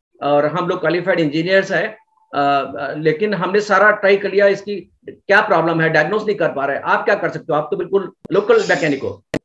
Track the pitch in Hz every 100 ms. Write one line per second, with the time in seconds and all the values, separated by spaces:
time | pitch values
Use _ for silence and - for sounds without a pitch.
0 | _ - 143 147 147 165 175 180 156 175
1 | 175 175 156 151 165 190 190 175 214 -
2 | _ _ _ - 143 139 131 143 143 143
3 | 156 156 214 190 180 202 208 190 208 208
4 | 196 202 202 190 202 196 - 202 - _
5 | - - - 202 220 180 165 165 160 156
6 | 156 214 208 175 160 135 139 135 151 208
7 | - 202 165 160 - 151 - - - 196
8 | 180 - - 190 208 226 180 170 156 139
9 | 104 95 _ -